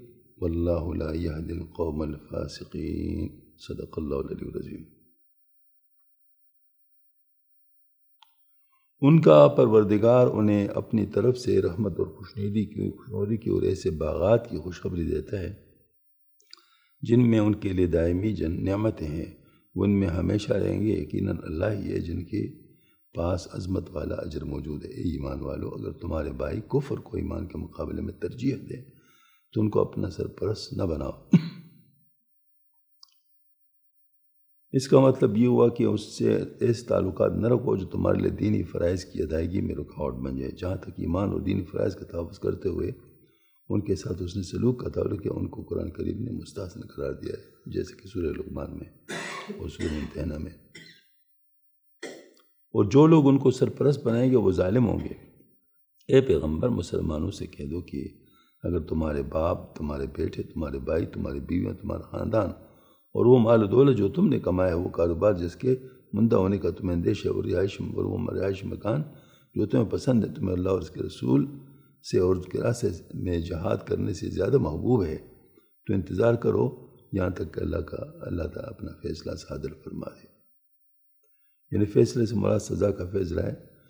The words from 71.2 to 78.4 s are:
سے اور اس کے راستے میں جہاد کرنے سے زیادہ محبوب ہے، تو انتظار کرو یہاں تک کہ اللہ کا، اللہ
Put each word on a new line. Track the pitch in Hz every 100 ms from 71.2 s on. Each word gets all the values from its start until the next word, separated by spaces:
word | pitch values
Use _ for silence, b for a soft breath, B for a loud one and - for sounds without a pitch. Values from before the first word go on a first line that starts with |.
| 120 139 139 - B B B B -
سے | 101
اور | 92 92
اس | -
کے | -
راستے | 98 120 95 87 -
میں | - 90 87
جہاد | 85 82 95 104 -
کرنے | 92 104
سے | 92 -
زیادہ | 85 101 131
محبوب | 147 80 107 123
ہے، | 82 78 - - _ b b _ -
تو |
انتظار | 98 85 95 117
کرو | 117 113 107 123 - - - -
یہاں | 95 90
تک | 87 -
کہ | -
اللہ | 82 82
کا، | 82 - - - -
اللہ | 87